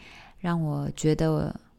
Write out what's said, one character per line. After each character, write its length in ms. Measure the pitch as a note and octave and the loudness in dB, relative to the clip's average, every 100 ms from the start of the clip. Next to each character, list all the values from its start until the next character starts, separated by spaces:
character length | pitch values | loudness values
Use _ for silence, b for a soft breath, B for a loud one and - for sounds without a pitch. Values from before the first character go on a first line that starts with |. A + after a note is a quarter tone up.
| B B B B | B B B B
让 220 | F3+ E3+ | -2 0
我 280 | D#3 C#3+ C#3+ | 0 -2 -4
觉 220 | - D#3 | 0 2
得 160 | D3+ D#3+ | 4 2
我 300 | D3+ - - - | 2 0 -6 -16